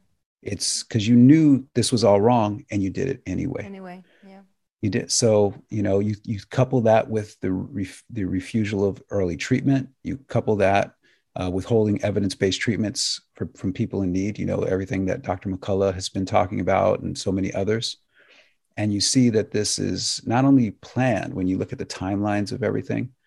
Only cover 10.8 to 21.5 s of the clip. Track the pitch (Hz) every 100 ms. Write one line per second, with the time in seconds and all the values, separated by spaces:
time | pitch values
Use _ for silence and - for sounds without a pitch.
10.8 | - _ _ _ _ - 92 92 - 117
11.8 | 104 101 104 101 98 - 98 - - 101
12.8 | 104 - - - _ - 90 - 98 92
13.8 | 107 98 92 92 101 104 95 95 92 95
14.8 | 95 95 92 - - 92 98 92 - 98
15.8 | 98 90 - 98 95 101 92 98 95 98
16.8 | 98 95 92 90 101 95 95 - 98 113
17.8 | - - _ _ _ _ _ _ _ -
18.8 | 107 101 - 131 120 107 101 107 104 -
19.8 | 98 95 123 - 110 120 139 135 110 -
20.8 | - 120 127 98 - 95 92